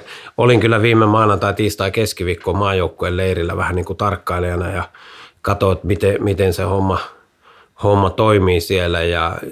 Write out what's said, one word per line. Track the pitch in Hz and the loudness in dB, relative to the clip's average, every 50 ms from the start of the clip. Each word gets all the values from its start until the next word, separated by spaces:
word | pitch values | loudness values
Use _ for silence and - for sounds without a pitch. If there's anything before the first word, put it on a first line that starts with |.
| - - - - - - - | -2 -14 -20 -20 -18 -12 -4
olin | - 120 123 123 107 | 0 2 4 4 4
kyllä | 104 113 117 107 | 4 4 2 4
viime | 107 120 113 113 110 | 4 4 4 4 4
maanantai, | 104 107 110 110 104 101 92 113 101 98 | 4 4 4 4 2 2 0 0 -2 -2
tiistai, | - 107 101 - - 95 98 | 0 -2 -2 -2 -2 -4 -2
keskiviikko | - 113 110 - - - 90 90 85 - - 95 87 | 0 -2 -2 -2 -4 -4 -4 -4 -4 -4 -4 -4 -2
maajoukkueen | 98 101 98 95 92 87 82 - - - 90 90 | 0 0 0 0 0 -2 -2 -4 -4 -4 -4 -2
leirillä | 90 95 95 92 87 85 87 92 | -2 0 0 0 -2 -2 -4 -4
vähän | 92 92 90 87 | -4 -4 -4 -2
niin | 90 82 | -4 -4
kuin | - 92 | -6 -6
tarkkailijana | - 104 101 90 - - - 87 87 87 87 87 87 90 90 | -2 -2 -2 -2 -4 -6 -6 -4 -4 -2 -2 -2 -4 -4 -4
ja | 92 90 90 - _ - - - - - - - _ _ | -6 -6 -8 -8 _ -20 -20 -20 -20 -20 -20 -20 _ _
katsoin, | - - 101 - 101 95 92 | -4 -4 -2 0 2 0 0
että | - - | 0 -2
miten, | 87 101 - - 98 101 - 101 | -4 -2 0 0 0 0 0 0
miten | 101 98 90 98 92 87 | -2 0 0 0 0 0
se | - 92 | -2 -4
homma, | 92 98 98 98 95 90 - - - - _ _ _ _ _ _ _ - - - _ _ - - | -2 -2 -2 0 0 -2 -2 -4 -10 -16 _ _ _ _ _ _ _ -20 -20 -20 _ _ -2 0
homma | 101 101 101 98 92 | 2 4 4 2 0
toimii | - - 110 110 107 101 92 92 90 85 | 2 2 2 4 4 4 4 4 2 0
siellä | - - 98 92 87 87 87 85 | 0 0 -2 0 0 0 -2 0
ja | 82 85 85 82 82 82 - - - - | 0 0 0 0 -2 -2 -4 -6 -10 -12